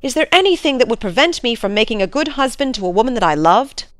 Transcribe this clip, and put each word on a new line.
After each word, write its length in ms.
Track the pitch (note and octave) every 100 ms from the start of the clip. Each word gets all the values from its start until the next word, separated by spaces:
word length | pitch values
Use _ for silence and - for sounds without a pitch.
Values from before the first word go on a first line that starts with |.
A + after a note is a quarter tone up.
Is 120 | C4+
there 140 | D#4 D#4
anything 460 | F4 F#4+ F4 D#4+ C4
that 100 | A#3+
would 120 | A3+
prevent 420 | G#3+ F3 D#4 E4+
me 140 | B3
from 180 | A#3 G3+
making 300 | G#3 A3+ A3
a 40 | F#3+
good 220 | B3+ D#4
husband 460 | C#4+ C4+ - C#4
to 100 | A#3+
a 40 | F#3+
woman 260 | F3+ A#3+
that 80 | B3
I 100 | F3+
loved? 520 | D3+ D#3+ F#3+ C#4 - -